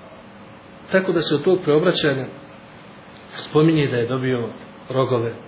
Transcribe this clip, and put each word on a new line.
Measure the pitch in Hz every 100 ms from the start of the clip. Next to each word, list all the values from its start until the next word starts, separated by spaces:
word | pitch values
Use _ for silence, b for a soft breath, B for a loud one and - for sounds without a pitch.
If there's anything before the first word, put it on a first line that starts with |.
| - - - - - - - - -
Tako | 190 190
da | 165
se | 147
od | 143
tog | 190 180
preobraćanja | 151 151 180 170 151 131 127 - - - - - - - - - -
spominje | - - 151 160 160 135
da | 120
je | 117
dobio | 127 127 123 110 - - - -
rogove, | 131 123 123 113 110